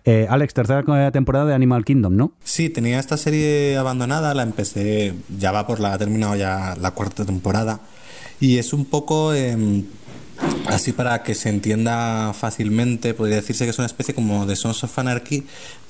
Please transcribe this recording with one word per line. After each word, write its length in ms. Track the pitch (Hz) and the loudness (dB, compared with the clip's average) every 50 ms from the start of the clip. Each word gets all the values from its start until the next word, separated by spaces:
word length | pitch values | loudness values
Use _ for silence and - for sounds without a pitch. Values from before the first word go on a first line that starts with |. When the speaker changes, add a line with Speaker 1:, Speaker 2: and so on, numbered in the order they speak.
| - | 2
Speaker 1:
Eh, 220 | 123 117 110 110 110 | 4 4 4 4 4
Alex, 240 | 123 139 123 117 - | 2 2 2 0 0
tercera 280 | - 120 104 135 139 139 | 0 0 2 2 2 2
co-, 280 | - 147 143 139 139 | 2 2 4 4 2
temporada 340 | 127 139 135 120 131 135 147 | 2 2 2 2 2 2 2
de 80 | 151 143 | 2 4
Animal 320 | 131 131 127 127 120 110 | 4 4 4 4 4 2
Kingdom, 300 | - 143 135 107 92 90 | 4 4 4 4 4 4
¿no? 180 | 101 127 160 - _ - | 4 4 2 0 _ -4
Speaker 2:
Sí, 260 | - - - 165 160 | -2 0 0 0 0
tenía 300 | 165 - 117 117 120 131 | 0 0 0 2 2 0
esta 180 | 131 - 160 143 | 0 0 -2 0
serie 600 | - 151 151 151 151 151 147 147 143 143 139 135 | 0 2 2 2 2 2 2 2 2 2 2 2
abandonada, 560 | 131 131 127 127 123 123 139 156 160 151 143 | 0 0 0 0 0 0 0 0 0 0 0
la 100 | 139 123 | 0 0
empecé, 680 | 113 107 - 104 - - 104 101 104 107 107 104 101 90 87 - - 87 98 | -2 -2 -2 -2 -2 -2 -2 0 0 2 2 0 0 -2 -6 -10 -10 -6 -2
ya 140 | 98 95 | -2 0
va 160 | 95 104 104 - | 0 0 0 -2
por 120 | 117 107 | -2 0
la, 140 | 104 101 98 | 0 0 0
ha 40 | 95 | 0
terminado 380 | 104 104 107 110 110 104 104 | 0 0 0 0 0 0 0
ya 400 | 101 98 95 95 95 95 92 92 87 | 0 0 0 -2 -2 -4 -4 -6 -4
la 100 | 92 92 | -4 -4
cuarta 320 | - - 101 98 - - 104 | -2 -2 -4 -6 -4 -4 -4
temporada, 580 | 98 98 92 90 - 95 104 113 110 110 104 - - - - - - - - - - - - | -4 -4 -2 0 0 0 0 0 -2 -4 -6 -8 -16 -20 -20 -20 -20 -18 -18 -18 -18 -4 0
y 180 | 143 131 123 123 | 4 4 4 4
es 160 | 113 - - | 2 0 0
un 120 | 147 139 | -2 -2
poco, 480 | - - 147 147 - 156 156 156 156 151 | 0 -2 -2 0 0 0 2 2 2 0
em, 520 | 143 131 123 117 113 110 107 101 101 98 - - - - - - - - - - - - - - - - - | 0 0 0 0 0 0 2 2 0 -2 -4 -10 -16 -18 -18 -18 -18 -18 -16 -10 -6 -4 -4 -2 -2 -2 0
así 240 | - - - - | 0 0 0 0
para 320 | 120 - 127 123 120 113 - | 0 -2 -2 -2 -2 -2 -2
que 120 | - 127 | -4 -4
se 140 | - - 113 | -2 -2 0
entienda 840 | 104 101 101 110 107 107 113 117 117 117 117 117 113 113 110 107 101 | -2 0 0 0 0 2 2 0 0 0 -2 -2 -2 -2 -2 -2 -4
fácilmente, 800 | - - 113 107 - 113 107 104 113 120 123 123 113 - 120 113 | -4 -4 -4 -2 -2 -2 0 2 2 2 2 0 0 -2 -2 -2
podría 240 | - 110 107 104 104 | 0 0 0 2 0
decirse 260 | 101 - 113 - 127 | 0 0 -2 0 0
que 80 | 117 | 0
es 80 | 110 - | 0 0
una 80 | 127 117 | -2 -2
especie 260 | - - - - - | -4 -4 -4 -4 -2
como 320 | - 117 107 104 101 101 | -2 0 0 0 0 0
de 100 | 98 98 | 0 0
Sons 280 | - - 113 113 - - | 0 0 0 -2 -2 -4
of 160 | 113 - - | -4 -4 -2
Anarchy, 460 | 127 127 123 123 - - 147 143 135 - - - - - - - - - | -2 -2 -2 -2 -2 -4 -4 -4 -4 -8 -12 -16 -16 -16 -16 -18 -18 -16